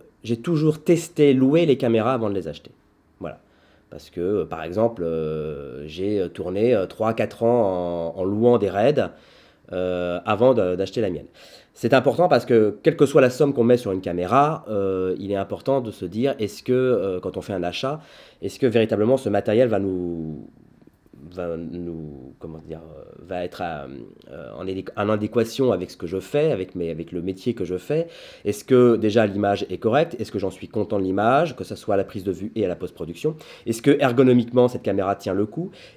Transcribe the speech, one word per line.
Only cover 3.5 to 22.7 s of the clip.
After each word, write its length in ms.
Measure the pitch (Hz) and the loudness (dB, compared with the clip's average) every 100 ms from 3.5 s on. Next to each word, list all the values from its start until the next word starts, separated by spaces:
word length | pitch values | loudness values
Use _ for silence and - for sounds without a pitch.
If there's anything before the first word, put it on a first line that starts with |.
| _ _ _ _ | _ _ _ _
Parce 220 | - - | -20 -14
que, 100 | - | -6
euh, 240 | 90 104 80 | -2 -2 -2
par 180 | 82 | -6
exemple, 380 | 82 95 113 113 | -6 0 0 0
euh, 840 | 82 80 78 78 78 71 69 64 76 | -4 -4 -4 -4 -6 -8 -12 -12 -12
j'ai 420 | 80 98 104 87 | -6 -4 -2 -4
tourné, 440 | 95 87 95 117 110 | -6 -6 0 2 2
euh, 100 | 92 | 0
trois, 280 | - 110 113 | -2 -2 -2
quatre 260 | 110 - | -4 -2
ans 720 | 117 120 101 90 87 87 82 92 | 0 2 2 0 -4 -4 -6 -4
en, 60 | |
en 20 | |
louant 360 | 92 104 120 120 | -4 2 4 4
des 100 | 98 | 2
raids, 400 | 95 120 143 90 - _ - _ _ - | 2 2 2 -2 -6 _ -20 _ _ -10
euh, 480 | 92 90 90 90 87 | -4 -2 -2 -4 -4
avant 300 | - 104 127 | -2 2 4
de, 220 | 120 90 90 | 4 2 0
d'acheter 260 | 95 - | -4 -4
la 80 | 101 | -4
mienne. 180 | 78 - _ - - _ | -4 -10 _ -20 -20 _
C'est 200 | - 117 | -6 2
important 340 | 131 135 120 170 | 4 4 2 4
parce 180 | 131 - | 4 4
que, 320 | 117 104 - | 4 4 2
quelle 140 | 160 147 | 0 4
que 80 | 135 | 4
soit 160 | 156 | 6
la 80 | 127 | 4
somme 240 | - 143 | 4 0
qu'on 100 | 135 | 2
met 140 | 117 123 | 4 4
sur 140 | 107 | 2
une 100 | 95 | -4
caméra, 640 | 92 87 90 131 147 151 - | -4 -4 0 2 2 0 -6
euh, 460 | 104 98 95 92 90 | -4 -2 -2 -2 -4
il 140 | 98 | -4
est 40 | 98 | -4
important 440 | 98 101 - 135 | -4 -6 -2 -2
de 120 | 113 | -2
se 140 | - 90 | -8 -8
dire, 300 | 104 135 135 | -2 -2 -2
est-ce 220 | 104 - | -6 -6
que, 120 | - | -2
euh, 460 | 127 127 113 95 90 | 2 2 0 0 -4
quand 180 | 92 95 | -6 -8
on 40 | |
fait 120 | 87 | -6
un 100 | 95 | -4
achat, 380 | 87 87 131 156 - - - _ | -4 -4 -6 -8 -12 -20 -20 _
est-ce 180 | 95 - | -10 0
que 80 | 127 | 2
véritablement 500 | 113 110 104 107 131 | 4 2 2 2 2
ce 120 | 110 | 2
matériel 400 | 101 104 107 127 | -2 2 2 2
va 100 | 101 | 2
nous, 720 | 98 92 87 85 80 73 52 - _ _ _ _ _ - 78 | -2 -2 -4 -6 -8 -10 -14 -20 _ _ _ _ _ -20 -16
va 260 | 87 87 82 | -10 -8 -6
nous, 760 | 82 87 85 80 76 69 65 60 | -8 -8 -8 -8 -10 -14 -18 -16
comment 200 | 82 80 | -16 -14
dire, 140 | 80 | -14